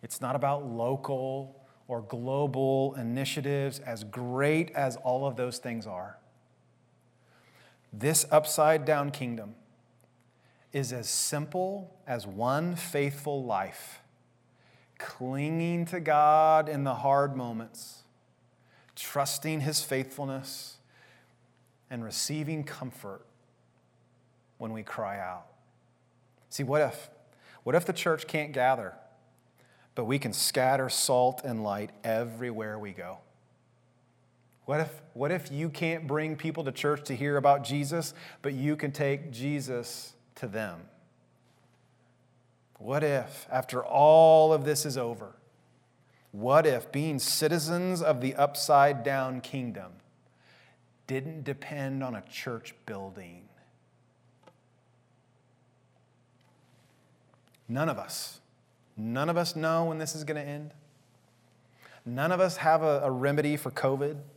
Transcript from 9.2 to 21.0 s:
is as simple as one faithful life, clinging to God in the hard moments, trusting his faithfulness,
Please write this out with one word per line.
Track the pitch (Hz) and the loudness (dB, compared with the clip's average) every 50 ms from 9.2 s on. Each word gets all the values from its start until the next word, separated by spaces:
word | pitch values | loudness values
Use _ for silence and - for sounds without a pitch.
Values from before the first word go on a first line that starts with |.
| 131 120 117 110 107 104 113 - - _ _ _ _ _ _ _ _ _ _ _ _ _ _ _ _ _ _ _ _ _ | -6 -6 -6 -8 -10 -12 -16 -20 -20 _ _ _ _ _ _ _ _ _ _ _ _ _ _ _ _ _ _ _ _ _
is | - 143 135 117 123 | -6 -4 -4 -4 -6
as | 123 110 - | -8 -6 -4
simple | - - - - - 147 151 147 - 185 185 190 196 202 190 170 - - _ - | -2 -2 -2 -2 -2 -4 -4 -4 -4 -4 -4 -4 -4 -8 -12 -14 -20 -20 _ -6
as | 127 117 101 | -6 -6 -6
one | 104 95 98 113 123 135 147 165 175 175 170 | -8 -6 -2 0 0 2 2 0 -2 -4 -4
faithful | - - - 143 143 143 139 143 - 151 143 139 131 | -8 -4 -2 0 0 0 -2 -6 -6 -6 -6 -6 -4
life, | 120 107 95 95 98 - - - - - - - _ _ _ _ _ _ _ _ _ _ _ _ _ _ _ _ _ _ _ | -2 -2 -2 -2 -4 -8 -14 -16 -18 -18 -20 -20 _ _ _ _ _ _ _ _ _ _ _ _ _ _ _ _ _ _ _
clinging | - - - - 127 127 135 139 143 151 160 165 165 170 175 170 170 165 | -14 -14 -10 -8 -8 -6 -2 -2 -2 0 0 0 0 0 0 -2 -2 -2
to | 175 180 | -4 -4
God | 156 156 151 147 151 151 151 156 156 156 156 156 156 151 | 2 4 6 8 8 8 8 8 8 8 8 6 6 4
in | 151 139 139 | 0 -2 0
the | 139 127 | -2 -2
hard | 113 139 139 139 139 139 143 135 | 0 2 4 4 4 4 2 0
moments, | 127 127 120 117 110 113 113 - - - - - - - _ _ _ _ _ _ _ _ _ _ _ _ _ _ _ _ _ _ | -4 -6 -6 -6 -8 -10 -10 -14 -16 -18 -18 -18 -20 -20 _ _ _ _ _ _ _ _ _ _ _ _ _ _ _ _ _ _
trusting | - - - - 147 139 135 - - - 160 156 156 | -14 -12 -6 -2 0 0 0 -2 -4 -4 -2 -2 0
his | 135 147 156 147 - | -2 0 0 -2 -2
faithfulness, | - 135 131 131 135 - - 143 135 131 135 135 - - - - - - - _ _ _ _ | 0 -2 -2 -2 -4 -6 -8 -8 -6 -6 -8 -10 -10 -12 -12 -14 -16 -18 -20 _ _ _ _